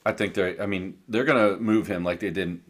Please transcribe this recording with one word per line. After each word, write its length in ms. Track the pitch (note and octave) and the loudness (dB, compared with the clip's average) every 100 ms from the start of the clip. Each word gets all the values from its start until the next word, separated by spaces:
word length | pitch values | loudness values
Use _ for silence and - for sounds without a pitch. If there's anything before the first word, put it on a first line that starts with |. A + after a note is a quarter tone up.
| - | -4
I 60 | |
think 220 | G#2+ G2+ | -2 -2
they're, 280 | G2+ F#2 F2+ | 0 -2 -2
I 40 | G2+ | -4
mean, 320 | G2 F#2 - - | -4 -6 -12 -4
they're 160 | A2 | 0
gonna 320 | C3+ C3+ G#2+ F#2 | 2 4 4 2
move 300 | A2+ A2 F#2+ | 2 2 2
him 160 | F#2 | -2
like 160 | F2 F2 | -2 -2
they 100 | G2+ | -2
did, 300 | E2+ F2 F2 - | -2 -4 -6 -12